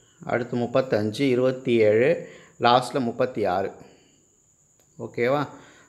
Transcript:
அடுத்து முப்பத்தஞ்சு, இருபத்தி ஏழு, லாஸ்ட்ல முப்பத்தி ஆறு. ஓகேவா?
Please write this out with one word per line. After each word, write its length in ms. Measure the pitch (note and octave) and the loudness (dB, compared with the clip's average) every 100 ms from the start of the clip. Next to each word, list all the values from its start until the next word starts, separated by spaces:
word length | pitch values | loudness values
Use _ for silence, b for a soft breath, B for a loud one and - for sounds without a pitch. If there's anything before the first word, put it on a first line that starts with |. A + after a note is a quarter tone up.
| B B - | B B -6
அடுத்து 320 | A#2+ A#2+ B2 | -4 -4 -4
முப்பத்தஞ்சு, 600 | A#2 C3 C3 A2 G#2+ A2 | 0 -2 0 -2 -2 -2
இருபத்தி 560 | C#3 B2 B2+ C3 - A#2 | 0 2 0 -2 0 4
ஏழு, 540 | G#2+ G#2+ C3+ E3+ B B B _ | 4 4 2 0 B B B _
லாஸ்ட்ல 400 | A#2+ B2 B2+ C#3+ | 4 4 2 -4
முப்பத்தி 460 | A#2+ A2+ B2+ A#2+ G2 | -4 -2 -4 -2 -2
ஆறு. 260 | F2+ G2 - b b b b _ _ _ _ _ _ _ - | -2 -4 -10 b b b b _ _ _ _ _ _ _ -16
ஓகேவா? 480 | A2+ - A#2+ C#3+ C#3 B B B | -12 -4 0 0 -2 B B B